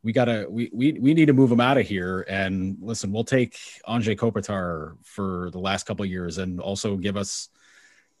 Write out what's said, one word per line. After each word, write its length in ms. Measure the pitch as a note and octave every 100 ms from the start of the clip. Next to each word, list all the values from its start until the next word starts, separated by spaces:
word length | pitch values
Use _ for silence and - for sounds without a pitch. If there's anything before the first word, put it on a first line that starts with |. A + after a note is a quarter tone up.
we 80 | A2+
gotta, 340 | A2+ A#2+ A2+ D2
we, 220 | A2 A#2
we, 200 | A2 C#3
we 220 | D#3 C3
need 120 | E3 D3+
to 60 |
move 180 | C3+ C3
him 100 | A#2
out 180 | B2 C3+
of 80 | F#2+
here. 360 | F#2+ F2+ F#2 -
And 480 | F#2+ F#2+ F#2+ F#2+ G2
listen, 300 | G2 A2+ G2
we'll 140 | G#2+
take 340 | A#2 C3+ A#2+ - - - -
Anze 260 | A#2 A2 G2+
Kopitar 800 | A#2 G2+ G2 G2+ F2 D#2+ D#2 -
for 480 | - - G2 F2+ F2+
the 80 | F2+
last 260 | F#2+ G2
couple 200 | - G2
of 60 | G2
years 280 | F#2 F2 E2
and 220 | F#2 F2+
also 360 | - G2 A2 G2
give 200 | G2 G2
us, 320 | G2 - - _ _ - _ _ _ _